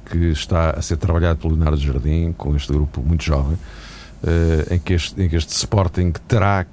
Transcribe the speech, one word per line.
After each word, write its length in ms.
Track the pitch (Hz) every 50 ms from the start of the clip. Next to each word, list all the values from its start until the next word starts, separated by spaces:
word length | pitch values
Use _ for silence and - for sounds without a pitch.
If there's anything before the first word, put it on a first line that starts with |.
| - -
que 200 | - 82 85 85
está 400 | 76 73 - - 92 82 82 80
a 100 | - 78
ser 160 | 78 - 85
trabalhado 420 | 76 - 87 82 82 85 85 82 78
pelo 160 | - 82 80
Leonardo 240 | 78 80 76 76 71
Jardim, 540 | 69 71 64 67 64 76 78 82 82 82 82
com 240 | - - 69 73
este 160 | 71 - - 71
grupo 300 | 73 73 71 - - 62
muito 220 | 76 85 78 -
jovem, 340 | 80 73 69 69 71 82 92 - - - - - - - - - - - - -
eh, 500 | 78 82 85 82 82 80 78 78 - 87
em 40 | 87
que 160 | 80 - 92
este, 280 | 82 - - - 95 92
em 60 | 82
que 80 | 80
este 140 | 85 78 -
Sporting 640 | - - - - - 101 90 80 - 92 90 87 78 - -
terá 380 | - 120 107 98 101 101 95 90 -